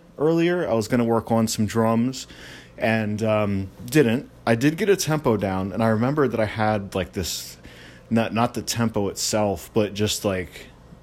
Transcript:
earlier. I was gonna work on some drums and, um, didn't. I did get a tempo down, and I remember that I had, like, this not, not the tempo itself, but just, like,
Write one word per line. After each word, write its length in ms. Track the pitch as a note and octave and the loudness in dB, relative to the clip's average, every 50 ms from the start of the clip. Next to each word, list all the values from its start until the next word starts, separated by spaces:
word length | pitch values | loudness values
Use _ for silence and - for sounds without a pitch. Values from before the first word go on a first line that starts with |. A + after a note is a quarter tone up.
| - - - - | -20 -20 -4 0
earlier. 500 | C#3+ D#3+ E3 E3+ E3 F3 F3 F3+ D3+ - | 0 2 2 2 2 2 0 0 0 0
I 60 | A2+ | 0
was 140 | A2+ G#2+ - | 0 0 0
gonna 160 | C3 A#2+ A#2 | 0 2 2
work 260 | A2+ A#2 A2+ - - | 2 2 0 2 2
on 160 | A#2 A2+ A2 | 2 2 2
some 200 | G#2+ - A2+ G#2+ | 0 0 -2 -2
drums 600 | F#2+ - A2+ A2+ A2+ A2+ A#2 A#2+ C3 C3 - - - - - - - - - - - - | 0 0 2 2 2 2 2 0 -2 -4 -8 -12 -16 -18 -20 -20 -20 -20 -20 -20 -20 -8
and, 460 | - - A2+ A2+ A2 G#2+ G#2 G#2 G#2 | -4 0 0 0 0 0 -2 -2 -2
um, 460 | A2 A2 G#2+ G#2+ G#2 G2+ G2 F#2+ F#2+ F#2+ - - A2+ | 0 0 2 2 2 0 -2 -2 -4 -6 -12 -14 -10
didn't. 420 | B2 C#3+ D#3 B2 A2+ A2+ C#3+ - - - - - | 2 4 4 6 6 2 0 -2 -8 -16 -4 0
I 120 | A2+ A#2+ | 0 2
did 200 | A#2 C#3 D3+ E3 | 4 2 2 2
get 120 | E3 A3 G3+ | 2 2 2
a 80 | F#3+ | 2
tempo 400 | F#3 - D3+ D#3 D3 - B2+ A2 | 2 2 0 -2 0 2 2 2
down, 340 | F#2+ G#2 F#2+ F#2 F#2+ F#2+ G2+ | 2 0 -2 -2 -2 -4 -4
and 140 | F2+ A2 A2+ | -2 0 2
I 40 | A2+ | 2
remember 380 | A2 G#2+ A#2+ C3+ D3 D3+ C3+ | 2 2 0 0 2 0 0
that 140 | A#2 A2+ A2 | 0 0 0
I 60 | G#2+ | -2
had, 500 | G2 - A2+ G#2+ G#2+ G#2+ G2+ G2 F#2 - | -2 -2 0 0 0 0 -2 -4 -4 -4
like, 160 | F#2+ F2 - | -4 -4 -4
this 460 | - G2 E2+ - - - - - - - - - - - - - - - - - | -4 -6 -6 -4 -6 -8 -10 -14 -18 -20 -20 -20 -20 -20 -20 -20 -20 -20 -6 0
not, 200 | A2+ A2+ A2 - | 0 0 2 2
not 220 | G2 A2+ A#2+ A#2+ - | 0 0 0 0 -2
the 80 | A2+ | -6
tempo 460 | - - - A#2+ A#2 A2+ - G#2+ G2+ F#2 | -6 -4 -2 -2 -2 0 0 -2 -2 -2
itself, 640 | - - - - - G#2+ G#2+ G2+ F#2+ E2+ - - - | -4 -4 -4 -2 0 0 0 0 -2 -4 -8 -2 0
but 200 | A2+ G#2 G2 G2 | 0 0 0 0
just, 300 | G#2 G#2+ G#2 - - - | -2 -2 -2 -2 -2 -2
like, 440 | G2+ F#2+ F#2 F2 E2 - - - - - - - - - - | -2 -2 -2 -6 -10 -14 -18 -20 -20 -20 -20 -20 -20 -20 -18